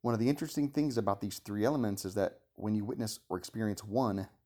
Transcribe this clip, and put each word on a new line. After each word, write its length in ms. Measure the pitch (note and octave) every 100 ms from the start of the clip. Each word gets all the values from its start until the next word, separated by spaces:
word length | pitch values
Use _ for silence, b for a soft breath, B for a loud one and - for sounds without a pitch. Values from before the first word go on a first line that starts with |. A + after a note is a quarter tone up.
One 120 | B2
of 60 | A#2
the 100 | A#2+
interesting 400 | C#3+ D#3+ - C#3+
things 280 | D3 D3 A#2
about 240 | G2+ G2+
these 180 | G#2 -
three 260 | - G#2 A2
elements 400 | D3+ A2 G2+ F#2+
is 80 |
that 280 | G2+ F#2+ - _ -
when 200 | G#2+ G#2+
you 100 | G#2
witness 340 | - A2 - _
or 80 | F2+
experience 460 | - A2 A2 G2
one 460 | G#2 A2 B2 G2 F#2+ _